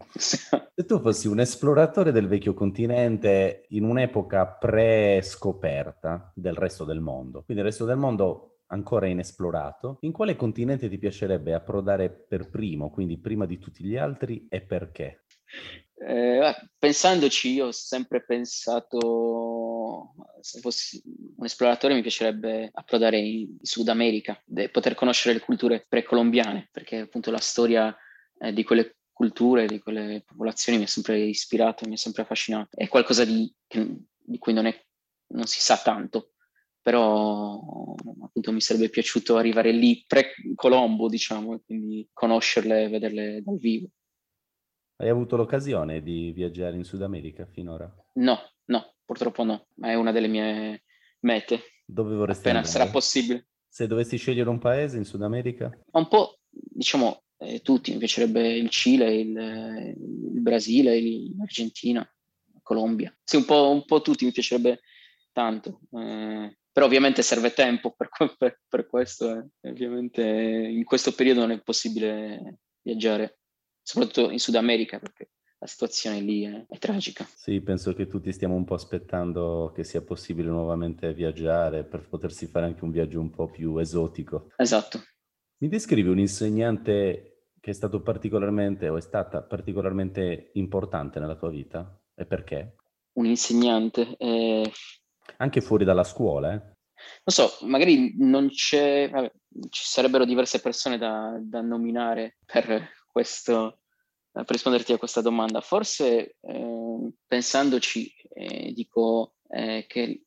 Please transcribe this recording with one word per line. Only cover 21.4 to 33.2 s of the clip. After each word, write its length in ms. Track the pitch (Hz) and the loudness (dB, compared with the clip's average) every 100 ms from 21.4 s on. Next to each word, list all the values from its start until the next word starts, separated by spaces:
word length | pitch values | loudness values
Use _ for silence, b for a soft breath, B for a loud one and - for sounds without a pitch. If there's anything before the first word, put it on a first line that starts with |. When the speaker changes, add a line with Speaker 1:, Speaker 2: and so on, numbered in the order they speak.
| 117 | -10
Speaker 1:
esploratore 480 | - 123 120 139 | 2 4 4 4
mi 80 | 135 | 2
piacerebbe 680 | 113 - 113 107 113 110 110 | 2 0 -2 -2 -4 -4 -6
approdare 460 | - - 117 113 113 | -12 -2 2 4 4
in, 200 | 107 110 | 0 -4
in 160 | 107 - | -6 -10
Sud 280 | - - 113 | -8 -2 0
America 520 | 113 117 107 - 104 _ - | 2 2 2 -2 -10 _ -6
e 140 | 101 | -2
poter 260 | - 123 - | 0 0 0
conoscere 400 | 123 120 123 113 | 2 2 2 2
le 60 | |
culture 440 | - 123 120 113 - | 0 0 2 0 0
precolombiane, 840 | 120 - 117 117 120 110 98 - | -2 2 4 6 4 2 -2 -8
perché 280 | - - 113 | -16 -10 -8
appunto 280 | 107 120 110 | -8 -6 -4
la 100 | 113 | -2
storia, 560 | - - 117 113 110 110 b b b _ | -2 2 4 4 2 -2 b b b _
eh, 120 | 113 | -4
di 100 | 104 | -2
quelle 320 | 220 - - - _ - | 4 4 4 -4 _ -2
culture, 460 | 117 - 120 123 107 | 0 2 4 4 4
di 100 | 104 | -2
quelle 460 | - 107 104 104 - | -6 -6 -6 -8 -12
popolazioni 540 | - 110 - - 117 | -6 -6 -2 0 0
mi 60 | 101 | 0
ha 20 | |
sempre 320 | - 107 107 | -2 0 0
ispirato, 640 | 107 104 - 113 113 110 110 | 0 -2 -2 2 2 0 -6
mi 60 | |
ha 40 | 110 | -8
sempre 260 | 113 110 | -6 -6
affascinato. 520 | 110 113 - 107 104 - | -6 -4 -4 -4 -6 -8
È 120 | 104 | 2
qualcosa 360 | 131 - 120 | 4 4 4